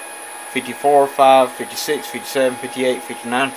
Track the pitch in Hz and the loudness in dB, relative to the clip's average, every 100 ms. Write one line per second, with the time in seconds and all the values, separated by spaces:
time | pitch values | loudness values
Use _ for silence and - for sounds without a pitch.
0 | - - - - - 131 127 117 143 143 | -16 -16 -16 -16 -8 -6 -6 -2 4 4
1 | 139 - 135 135 127 - 113 - - 147 | 4 4 6 8 6 0 -10 -8 -4 -4
2 | - 123 - 139 131 123 127 123 127 120 | -4 -10 -6 0 0 0 -8 -2 0 0
3 | - 117 123 123 135 | -4 -12 -4 -2 -2